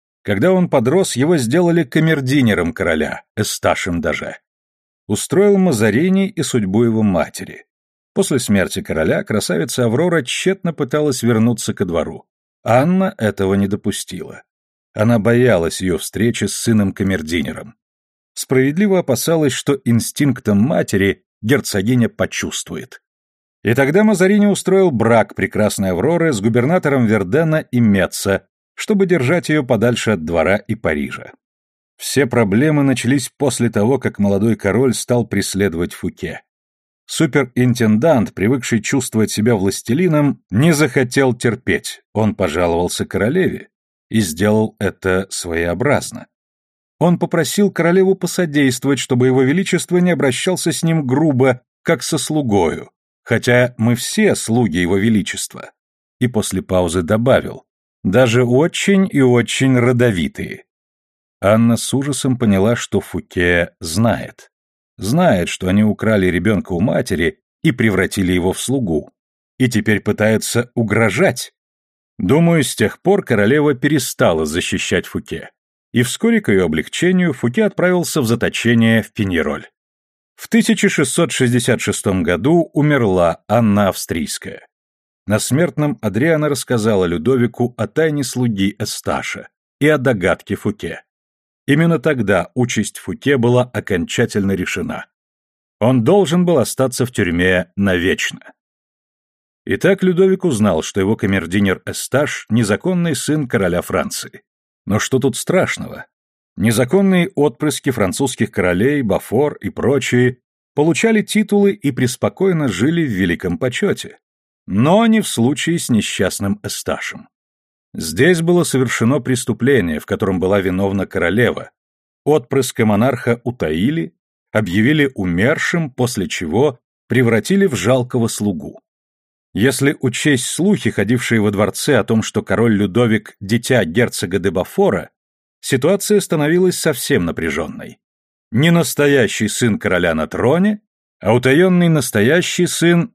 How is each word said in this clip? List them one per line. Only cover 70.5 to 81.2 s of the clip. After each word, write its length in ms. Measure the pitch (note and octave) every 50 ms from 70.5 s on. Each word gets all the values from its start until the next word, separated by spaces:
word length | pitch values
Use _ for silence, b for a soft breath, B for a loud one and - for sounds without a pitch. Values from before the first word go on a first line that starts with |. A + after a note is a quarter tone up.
| - A#2 A#2+ - -
угрожать. 800 | B2 A#2 G#2 G2+ G#2+ A2+ G#2+ F2+ B2+ F#3 F#3+ - - - - _ _ _ _ _ _ _ _ _ _ _ _ _ -
Думаю, 460 | F#2 F2+ B2+ D#3+ E3+ E3+ E3+ D#3+ C3
с 120 | - -
тех 260 | - A2+ G2 - -
пор 220 | - E3+ G3+ G3 F#3+
королева 500 | - A#2+ G#2 G2+ G#2+ C#3 D3+ C#3+ D3+ C#3+
перестала 720 | B2+ D3+ D3 D#3 D3+ B2+ - - - B2+ G#2 E2+ D#2 D#2+
защищать 600 | D2+ D#2 F2 - - - F2+ - - G2+ F2+ -
Фуке. 460 | - - F#2 - - - - - - _ _ _ _ _ _ _ _
И 120 | - A#2 B2
вскоре, 380 | - - - - A#3 A#3 A3
к 80 | G#3 -
ее 160 | G#2 F#2+ F#2
облегчению, 680 | E2 D#2 D#2+ - - - - E3 F3+ F#3 F#3 F3+ E3+ C3+
Фуке 320 | - - A#2+ B2 A3 A3
отправился 560 | G3 - - E3 F3+ F3+ F3+ D#3+ - - D#3+
в 60 | B2 G#2+
заточение 720 | A#2 - G2+ E2+ - - - A2+ A#2+ A2+ A2+ A2+ A2+ A2+
в 100 | G#2 - -
Пиньероль. 540 | - G#2 G2 F2+ E2 D2 D2 C#2+ - - - _ _ _ _ _ _ _ _ _ _ _ _ _
В 120 | - - -
тысяча 420 | - A#3 - - A3 - - G3
шестьсот 420 | - - - - - -